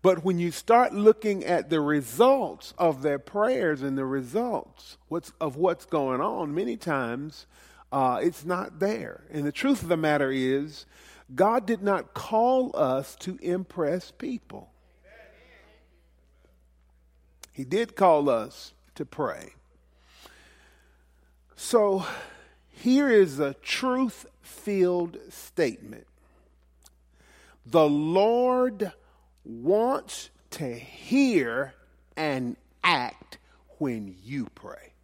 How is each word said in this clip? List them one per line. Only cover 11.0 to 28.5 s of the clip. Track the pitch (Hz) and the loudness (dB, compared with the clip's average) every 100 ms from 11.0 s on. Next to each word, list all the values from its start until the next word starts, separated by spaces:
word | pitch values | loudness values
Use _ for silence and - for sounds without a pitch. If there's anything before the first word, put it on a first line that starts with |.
| - - - | -20 -20 -18
God | 127 196 233 196 | 0 2 2 0
did | 226 | -2
not | 202 190 - | 0 0 -2
call | - - 220 240 262 254 | -12 -2 2 4 2 0
us | - 139 131 135 - | 0 0 0 -4 -12
to | - 185 | -12 -8
impress | - 180 185 - 151 180 - | -4 -4 -4 -4 -2 -2 -8
people. | _ - 247 _ - - _ _ _ 190 - - _ - - _ _ _ _ _ _ _ _ _ _ _ _ _ _ _ _ _ _ - | _ -10 -10 _ -20 -20 _ _ _ _ -20 -20 _ -20 -20 _ _ _ _ _ _ _ _ _ _ _ _ _ _ _ _ _ _ -20
He | - | -12
did | 131 180 233 - | -4 -2 -2 4
call | 190 156 143 | 6 6 4
us | 117 107 - - _ _ | 0 -2 -14 -20 _ _
to | - | -14
pray. | 143 - 131 73 - - _ _ _ _ _ - - - - _ _ _ _ _ _ _ _ _ _ | -12 -6 -6 -6 -14 -20 _ _ _ _ _ -20 -20 -20 -20 _ _ _ _ _ _ _ _ _ _
So | - - 233 208 190 180 - - - - _ _ | -14 2 4 4 2 -4 -10 -14 -20 -20 _ _
here | - - 262 285 | -6 2 4 6
is | 220 185 135 | 6 4 2
a | 143 | -4
truth-filled | 139 - - 254 254 262 - - _ - - - 196 180 180 170 160 - | -4 -6 -4 0 0 -2 -4 -20 _ -20 -12 -4 2 2 2 -2 -8 -18
statement. | - - - 135 113 104 - - _ _ _ _ _ _ _ - _ _ _ _ - - _ | -20 -14 -2 -2 -2 -14 -18 -20 _ _ _ _ _ _ _ -20 _ _ _ _ -20 -20 _
The | - 160 151 | 0 4 6
Lord | 147 156 175 208 240 247 | 4 2 2 2 2 2